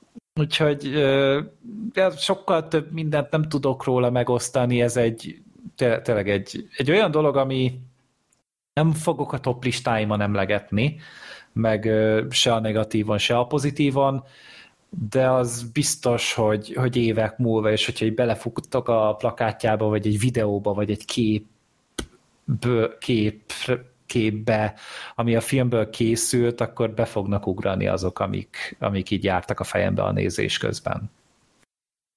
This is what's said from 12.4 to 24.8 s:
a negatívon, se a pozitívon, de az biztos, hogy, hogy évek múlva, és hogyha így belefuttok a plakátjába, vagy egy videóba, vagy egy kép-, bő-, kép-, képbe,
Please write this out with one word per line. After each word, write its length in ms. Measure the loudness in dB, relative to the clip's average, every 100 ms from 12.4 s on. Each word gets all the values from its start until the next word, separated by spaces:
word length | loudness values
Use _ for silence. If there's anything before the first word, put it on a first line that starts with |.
| 2
a 60 | 2
negatívon, 580 | 0 -2 0 0 0 0
se 200 | 2 0
a 80 | 2
pozitívon, 800 | 0 -2 0 0 2 0 0 -8 -20 -20 -20 -20 _ _ -10 -2
de 200 | 2 4
az 320 | 2 0 -4
biztos, 720 | -6 -2 -2 0 0 0 0
hogy, 380 | 0 2 2 -2
hogy 220 | -2 0 2
évek 420 | 2 2 0 0
múlva, 320 | 0 2 2
és 140 | 2
hogyha 200 | 0 -2
így 100 | -2
belefuttok 760 | 2 0 0 -6 -8 -4 -2 2
a 260 | 2 2
plakátjába, 760 | 0 -2 0 -2 0 0 2 2
vagy 180 | 0 0
egy 120 | 2
videóba, 560 | 2 2 0 0 -2
vagy 160 | -2 -2
egy 140 | -4
kép-, 420 | -4 -2 0 0 -4 _ _ _ _ -12 -12 _ _ _
bő-, 520 | -4 -2 0 2 0 -2
kép-, 540 | -2 0 0 -4 -12 -8 -4 -4 -6 _ -6
képbe, 680 | -2 0 -2 0 0 0 -4